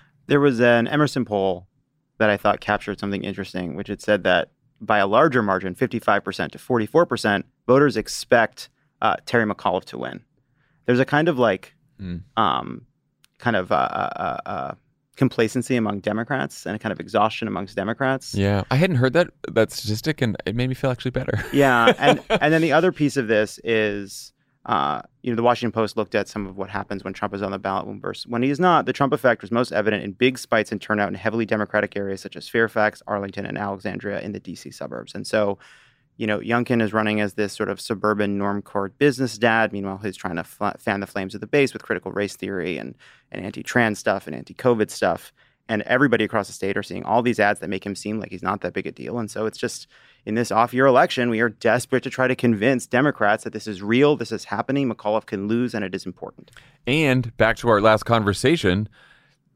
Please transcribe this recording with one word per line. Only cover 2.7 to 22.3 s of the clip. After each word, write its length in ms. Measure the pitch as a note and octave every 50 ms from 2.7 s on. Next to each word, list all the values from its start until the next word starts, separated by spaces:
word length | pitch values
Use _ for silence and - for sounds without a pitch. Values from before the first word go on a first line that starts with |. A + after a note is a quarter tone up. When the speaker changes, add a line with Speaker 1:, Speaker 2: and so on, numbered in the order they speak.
| G#2 G2+ - - G2+ -
Speaker 1:
something 240 | - G2 G2+ G2+ -
interesting, 500 | - F#2+ G2 F#2+ - - F#2 F2+ E2 C#2
which 140 | F2 G2+ -
it 120 | G#2 F#2
said 220 | - - G#2 G2 F2
that 280 | G2 F2+ F2 - - _ _ _ _ _ -
by 200 | G#2+ G#2 A2 G#2
a 80 | G2 G2
larger 360 | G2+ A#2+ D3+ E3 B2+ B2+ G#2+
margin, 320 | G2+ F#2+ F#2 F#2 F#2+ F#2
fifty-five 480 | - B2+ A#2 - A2 - - G#2 G2+ -
percent 300 | G2+ F#2+ - F#2 C#2+ -
to 40 | -
forty-four 480 | - - B2+ A#2 G#2+ G#2+ - D#3+ F3
percent, 400 | - B2+ A2+ - A2 G2+ G2 - _ _ _ _ -
voters 300 | B2 C3+ D3 C#3+ A2 A2
expect, 720 | G#2 - - - - - B2+ A#2 A2 - _ - - - _ _ _ _ _ -
uh, 160 | - A2 F2+ - -
Terry 200 | - - A#2+ A2+
McAuliffe 380 | G#2+ G2+ - - G2+ F2 F#2+ -
to 140 | - - A#1+
win. 240 | B1 B1 - - _ _ _ _ _ _ _ _ _ _ _ _ _
There's 160 | - B2 B2
a 40 | C3+
kind 220 | - - D3 D#3+ F3
of, 100 | D#3 B2
like, 360 | B2 A2 G2 F#2+ - - _ _ _ _ _ -
Speaker 2:
Mm. 220 | G2 F2+ F2 E2+ F2 _ - A2
Speaker 1:
um, 480 | A2 F2+ C2 B1+ - - B1 - - _ _ _ _ _ _ _ _ _ _ -
kind 160 | - A#2+ A2+
of, 160 | G2 F#2 F#2
uh, 20 | F#2+
uh, 340 | D2 B1+ - - F2+ - - -
uh, 340 | - F#2+ E2+ B1 - - -
uh, 260 | G2+ E2 C2+ C#2 - - _ _ _ _ _ _ _
complacency 600 | - C#3 B2 - - A#2 A2 - B2+ A#2+ - C3
among 240 | A#2+ A2+ G#2 G2+ G2+
Democrats 680 | F2+ G#2 G#2 A2 A#2 - D3 C3 C#3 - - - - -
and 80 | G2
a 40 | G#2+
kind 140 | - A2 F#2
of 60 | D#2+
exhaustion 480 | E2+ F#2+ F#2+ A2 G#2 A2 - - A#2 G#2+
amongst 280 | G2+ E2+ G2+ F#2+ -
Democrats. 600 | G2+ G2 G#2 A#2 - C3+ C3 C3+ C3 - - -
Speaker 2:
Yeah, 300 | G2 G2 G2+ G2+ G2+ F#2 -
I 60 | B2+
hadn't 220 | C3+ E3+ F#3+ F3 A#2+
heard 160 | B2 C3 B2
that, 160 | E3 F3 - - _ - -
that 200 | - A2+ A2 -
statistic, 500 | - - - G#2 G#2+ A2 - D#3+ D3+ -
and 160 | B2+ A#2 G2 - -
it 100 | F2 G#2
made 140 | A#2+ B2+ B2+
me 60 | C3
feel 160 | - - C3+
actually 180 | B2 - - C3
better. 340 | B2 B2+ B2+ - - G#2+ - -
<laughs> 40 |
Speaker 1:
Yeah, 400 | - C#3 C#3 C3+ B2 A#2+ A#2 A#2+ - -
and, 240 | - C#3+ D3 - -
and 240 | -